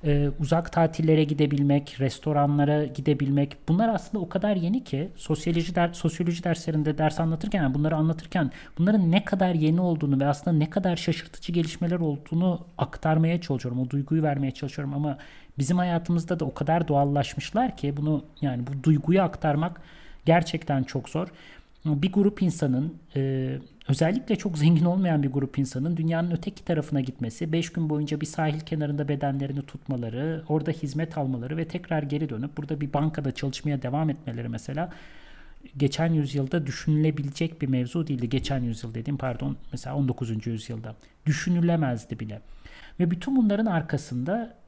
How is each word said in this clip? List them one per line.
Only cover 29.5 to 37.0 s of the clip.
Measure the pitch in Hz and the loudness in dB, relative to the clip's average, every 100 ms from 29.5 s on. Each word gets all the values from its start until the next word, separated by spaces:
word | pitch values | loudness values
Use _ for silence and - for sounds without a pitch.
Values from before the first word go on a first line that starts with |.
| 139 | -4
tutmaları, | - - - 127 117 120 156 160 160 | -8 -12 -6 -4 -4 -4 -4 -6 -2
orada | 156 156 | 0 0
hizmet | - 147 139 160 160 | -4 -4 -4 -4 -2
almaları | 135 127 127 160 | -2 -4 -4 -6
ve | 160 | -6
tekrar | 175 175 156 | -8 -4 -4
geri | 147 147 156 | -2 -2 -2
dönüp | 110 139 - | -4 -6 -8
burada | 143 151 | -6 -4
bir | 143 | -2
bankada | 139 156 156 139 | 0 0 -2 -6
çalışmaya | - 139 - 151 143 | -4 -6 -4 -4 -2
devam | 123 143 156 | -2 -2 -2
etmeleri | 139 - 117 117 | -2 -6 -8 -6
mesela | 117 - 139 175 - - - - - - - - 139 | -6 -6 -6 -6 -8 -18 -20 -20 -20 -20 -20 -16 0
geçen | 139 - 165 | 0 2 2
yüzyılda | 160 139 139 135 175 139 | 2 2 -2 0 0 -2
düşünülebilecek | - - 151 | -4 2 4